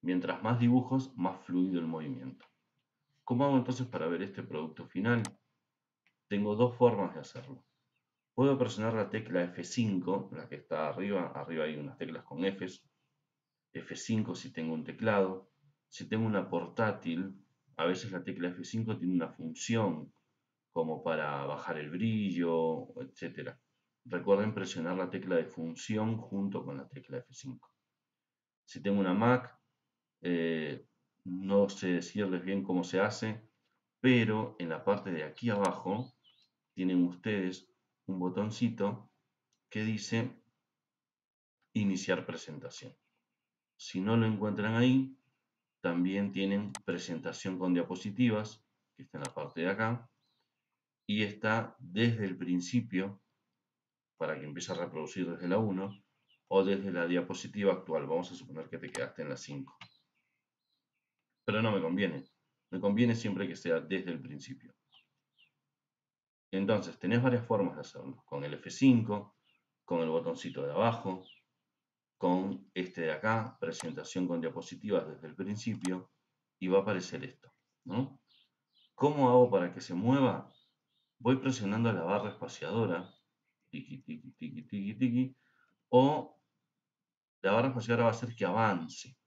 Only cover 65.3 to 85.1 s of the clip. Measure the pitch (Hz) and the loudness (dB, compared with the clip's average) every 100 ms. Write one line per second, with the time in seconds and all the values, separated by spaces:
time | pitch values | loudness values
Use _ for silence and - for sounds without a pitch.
65.3 | _ _ _ _ _ _ _ _ _ _ | _ _ _ _ _ _ _ _ _ _
66.3 | _ _ 95 101 107 - - - 120 127 | _ _ -2 2 2 0 -4 2 4 4
67.3 | 120 - 107 95 78 - - 71 - _ | 2 2 0 0 -2 -14 -14 -14 -14 _
68.3 | 71 73 73 - - 135 120 110 104 104 | -8 -8 -8 -10 6 8 8 6 -2 -4
69.3 | _ _ _ _ _ - 85 80 82 82 | _ _ _ _ _ -4 0 2 2 0
70.3 | 82 76 71 69 76 113 113 98 92 - | -4 -6 -6 -4 2 2 2 -4 -6 -10
71.3 | - _ _ _ _ _ _ _ _ 92 | -20 _ _ _ _ _ _ _ _ 2
72.3 | 90 98 98 - 92 90 - 80 76 107 | 2 2 -4 -8 -6 -6 -2 -2 0 2
73.3 | 113 110 - 82 80 82 85 78 90 90 | 0 -2 -6 -6 -6 -8 -8 -6 -2 -2
74.3 | 85 80 82 80 82 104 90 78 76 78 | 0 -2 -6 -10 -10 0 0 0 -12 -14
75.3 | 78 95 104 117 107 92 92 92 _ _ | -10 -6 -4 -4 -2 -2 -4 -8 _ _
76.3 | _ _ _ 92 98 101 95 87 71 - | _ _ _ 4 4 4 -2 -4 -8 -10
77.3 | - - _ _ _ - 104 135 - _ | -14 -20 _ _ _ -6 -4 -4 -8 _
78.3 | _ _ _ _ _ _ - 143 147 131 | _ _ _ _ _ _ 2 2 6 8
79.3 | 123 120 98 87 92 - 87 110 139 127 | 10 8 6 2 -4 -6 0 4 6 4
80.3 | 92 - _ _ _ _ _ _ _ 120 | 2 -8 _ _ _ _ _ _ _ 2
81.3 | 131 135 127 101 110 117 95 82 104 104 | 4 2 -2 0 2 2 2 0 0 -2
82.3 | - 82 - 76 107 104 85 98 _ _ | -8 -12 -8 -2 0 2 0 -6 _ _
83.3 | _ _ _ _ 76 67 71 - 78 - | _ _ _ _ -14 -12 -16 -12 -14 -14
84.3 | - 80 - 76 101 98 107 127 | -14 -12 -12 -10 -6 -6 0 0